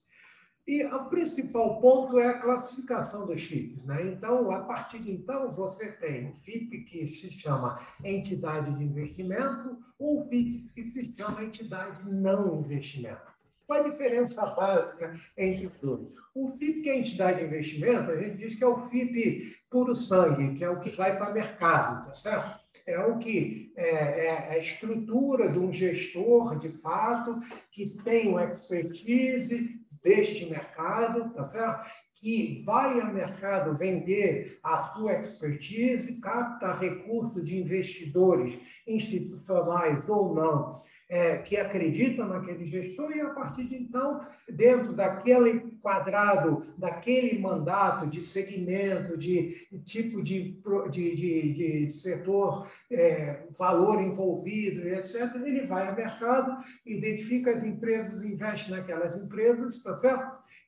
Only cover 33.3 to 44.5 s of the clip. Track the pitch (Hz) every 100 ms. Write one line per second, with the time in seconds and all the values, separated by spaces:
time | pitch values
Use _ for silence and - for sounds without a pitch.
33.3 | - 196 190 156 143 185 175 165 208 190
34.3 | 143 - - 165 160 170 208 214 180 -
35.3 | - 151 143 - 220 254 240 - - -
36.3 | 233 240 - 190 180 185 - 208 233 -
37.3 | 180 151 185 151 185 - - 156 170 185
38.3 | 160 123 - - - - 220 - 180 147
39.3 | - - 180 170 175 165 143 202 208 185
40.3 | 156 160 147 - - - - - 175 170
41.3 | - - 202 190 190 160 202 254 240 202
42.3 | 180 180 170 165 180 180 220 302 302 294
43.3 | - 247 - 247 254 - 247 285 - -
44.3 | - -